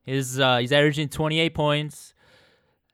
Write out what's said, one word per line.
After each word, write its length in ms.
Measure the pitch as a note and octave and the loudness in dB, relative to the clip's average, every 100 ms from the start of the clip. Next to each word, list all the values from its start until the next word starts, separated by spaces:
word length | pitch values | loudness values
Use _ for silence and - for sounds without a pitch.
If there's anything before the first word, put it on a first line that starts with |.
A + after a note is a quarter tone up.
His, 360 | - C3+ C3 C3 | -6 -4 -4 0
uh, 200 | C3 B2 | 2 2
he's 120 | A#2+ | 2
averaging 360 | C#3+ D3+ D3 D3 | 4 2 2 -4
twenty-eight 460 | - D#3 D#3 E3 | -2 -2 0 -2
points, 580 | D#3+ D3 D3 D3 - - _ _ _ _ _ _ _ _ | 0 0 0 -4 -10 -20 _ _ _ _ _ _ _ _